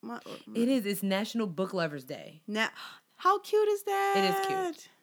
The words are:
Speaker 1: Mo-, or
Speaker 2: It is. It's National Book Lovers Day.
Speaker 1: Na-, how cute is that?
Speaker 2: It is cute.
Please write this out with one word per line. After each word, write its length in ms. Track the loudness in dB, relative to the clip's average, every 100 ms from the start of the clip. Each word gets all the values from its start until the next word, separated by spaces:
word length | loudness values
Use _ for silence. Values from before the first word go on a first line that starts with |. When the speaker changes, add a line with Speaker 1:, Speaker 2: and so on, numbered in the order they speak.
Speaker 1:
Mo-, 180 | -10 -10
or 120 | -12 -14 -8
Speaker 2:
It 140 | 0 2
is. 180 | 2 0
It's 160 | -2
National 460 | 0 0 0 -2 -2
Book 260 | -2 -2
Lovers 300 | 0 -2 -4
Day. 360 | -10 -12 -12 -16 -6
Speaker 1:
Na-, 220 | 0 0 -2 -18 -18 _ _
how 240 | 2 2
cute 280 | 2 2 4
is 140 | 2
that? 300 | 0 0 2 4
Speaker 2:
It 80 | 2
is 160 | 2 0 0 -2 -4
cute. 120 | -16 _